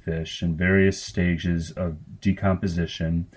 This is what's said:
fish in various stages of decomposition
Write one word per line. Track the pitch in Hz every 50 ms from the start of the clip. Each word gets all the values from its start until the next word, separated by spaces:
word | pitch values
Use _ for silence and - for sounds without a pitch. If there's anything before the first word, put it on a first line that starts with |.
| -
fish | - 82 82 80 - - - -
in | 85 80 78
various | 90 90 95 98 95 98 95 -
stages | - - - - 90 87 87 82 - 90 87 82 82 -
of | - - 92 87 80 80 - - - -
decomposition | - 98 95 - - 98 95 90 - 98 82 87 85 80 - - 82 80 82 85 87 - _